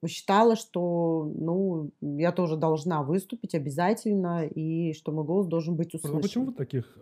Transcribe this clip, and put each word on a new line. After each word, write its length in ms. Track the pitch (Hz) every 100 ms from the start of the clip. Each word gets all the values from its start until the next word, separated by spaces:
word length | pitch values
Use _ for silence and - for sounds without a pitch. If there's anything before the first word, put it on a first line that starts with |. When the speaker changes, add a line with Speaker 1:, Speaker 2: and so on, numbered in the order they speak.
Speaker 1:
посчитала, 560 | 165 - - 196 233 220
что, 720 | - 180 175 170 170 165 151
ну, 580 | 160 160 175 196 170 147 -
я 320 | 147 143 170
тоже 240 | 170 175 156
должна 460 | 160 156 151 160
выступить 520 | 139 180 190 240 - 165
обязательно, 920 | 139 139 175 220 220 202 180 170 160
и 440 | - 160 165 170
что 220 | 156 -
мой 100 | 156
голос 240 | 151 180 190
должен 300 | 165 160 170
быть 160 | 165
Speaker 2:
А 40 | 160
Speaker 1:
услышан. 240 | 147 151
Speaker 2:
почему 240 | 143 233 262
вот 100 | 240
таких, 400 | 127 131 117 -